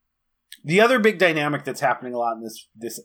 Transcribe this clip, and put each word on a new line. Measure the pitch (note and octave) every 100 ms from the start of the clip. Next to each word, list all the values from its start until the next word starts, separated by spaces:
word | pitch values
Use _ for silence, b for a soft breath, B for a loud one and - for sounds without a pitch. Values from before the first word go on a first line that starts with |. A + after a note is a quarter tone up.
| _ _ _ _ _ -
The | C#3+ F#3
other | A#3 B3+
big | G#3+ F3+
dynamic | F3+ D#3 D3 C#3+
that's | C#3 B2
happening | C3+ A#2+ B2+
a | A#2+
lot | A#2 A2+
in |
this, | A2+ - - A2
this, | A2+ -